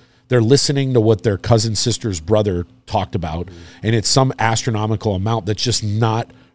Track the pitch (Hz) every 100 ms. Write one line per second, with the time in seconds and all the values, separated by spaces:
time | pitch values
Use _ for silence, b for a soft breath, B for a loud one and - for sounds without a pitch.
0 | b b - 123 113 139 - 139 135 127
1 | 110 104 117 98 - 117 113 104 - 107
2 | 113 90 78 107 104 87 82 _ - 110
3 | 92 95 82 82 90 B B B 104 113
4 | 101 - 131 - 110 113 - 107 107 107
5 | 110 95 101 113 92 104 123 110 104 104
6 | 113 113 117 b b